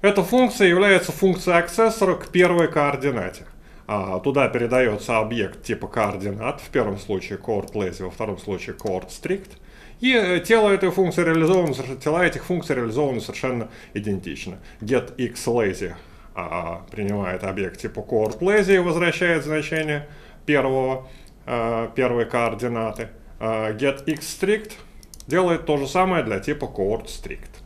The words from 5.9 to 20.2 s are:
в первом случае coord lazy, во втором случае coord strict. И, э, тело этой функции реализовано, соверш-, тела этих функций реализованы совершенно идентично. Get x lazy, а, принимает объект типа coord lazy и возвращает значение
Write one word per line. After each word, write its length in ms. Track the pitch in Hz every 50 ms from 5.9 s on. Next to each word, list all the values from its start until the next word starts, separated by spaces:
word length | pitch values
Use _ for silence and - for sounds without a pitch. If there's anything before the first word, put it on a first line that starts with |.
| - 123 110 101 98 95 95 101 98 104 110 123 147 -
в 80 | - -
первом 280 | - 139 113 107 95 92
случае 400 | - - 104 92 92 - 101 92
coord 340 | - - 110 101 95 - -
lazy, 300 | 110 98 92 85 - 95
во 80 | 92
втором 260 | - - 113 104 98
случае 380 | 90 - - 98 90 - - -
coord 340 | - - 107 92 185 185 -
strict. 440 | - - - 175 185 196 196 - - - - - - - - - - -
И, 120 | - 254 262
э, 280 | 233 208 180 180 170
тело 280 | 175 - 220 226 214 208
этой 220 | 196 190 190 185
функции 340 | 170 185 190 170 - - 175
реализовано, 480 | 160 160 165 160 156 185 185 180 156 131
соверш-, 240 | 127 131 123 135 127 -
тела 240 | 151 156 170 180
этих 180 | 165 - 135 -
функций 320 | - 185 170 - - 147
реализованы 440 | 127 120 113 110 135 151 139 127 113
совершенно 480 | - - - - - 131 127 120 113 - - - - - -
идентично. 640 | 107 104 107 101 92 90 87 71 - - 92 87 98 - - - - 113
Get 340 | 107 131 123 120 - -
x 300 | - 127 110 - - -
lazy, 480 | - 117 120 113 98 90 - 104 87 87 - - - - - - - -
а, 480 | 95 87 82 80 90 85 82 85 85 92 -
принимает 540 | - 107 104 98 104 101 98 90 92 90 -
объект 360 | 95 95 98 98 90 85 -
типа 200 | - - - 117
coord 400 | 101 - 127 113 110 110 131 -
lazy 360 | 170 185 208 214 196 185 196
и 20 | 185
возвращает 680 | 175 180 160 170 175 170 156 - 180 175 170 160 139
значение 600 | 147 156 156 151 - 170 160 156 156 151 143 147 - - -